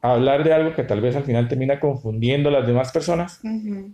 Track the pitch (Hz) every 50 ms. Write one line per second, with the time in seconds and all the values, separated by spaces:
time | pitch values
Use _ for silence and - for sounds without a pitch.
0 | - 120 127 117 127 131 139 143 151 160 160 160 160 160 160 - 127 - 107 104
1 | 104 123 123 143 139 143 120 117 120 120 135 127 131 131 139 139 - 147 139 123
2 | - 113 110 110 113 120 131 143 143 143 143 139 123 117 120 120 131 127 - 165
3 | 151 165 175 170 175 180 - - - 220 220 220 214 214 202 196 196 196